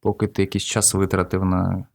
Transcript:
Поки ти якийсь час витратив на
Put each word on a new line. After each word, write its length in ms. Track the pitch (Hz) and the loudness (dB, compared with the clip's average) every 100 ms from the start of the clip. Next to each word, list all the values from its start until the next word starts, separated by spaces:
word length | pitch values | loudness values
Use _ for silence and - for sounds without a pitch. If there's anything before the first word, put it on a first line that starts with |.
Поки 280 | 101 104 104 | -2 -2 -2
ти 140 | - | 0
якийсь 220 | 95 101 | -2 -2
час 300 | - - 98 | -2 0 0
витратив 500 | 95 95 92 90 92 | 2 2 0 0 0
на 420 | 92 90 92 92 - | 0 0 0 -2 -6